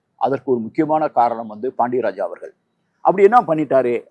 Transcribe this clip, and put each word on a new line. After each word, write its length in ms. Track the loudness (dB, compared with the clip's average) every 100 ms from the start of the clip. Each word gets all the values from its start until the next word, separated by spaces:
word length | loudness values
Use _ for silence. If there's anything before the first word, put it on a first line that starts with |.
| _ -6
அதற்கு 360 | -4 -2 -2
ஒரு 80 | -2
முக்கியமான 480 | -2 -2 0 0 0
காரணம் 400 | 2 0 0 -8
வந்து 260 | -8 -6 -4
பாண்டியராஜா 420 | -2 -2 -2 -4
அவர்கள். 340 | -6 -8 -16 -20 _ _ _ _
அப்படி 220 | -2 4
என்ன 200 | 6 6 2
பண்ணிட்டாரு 560 | 0 0 0 2 -2 -6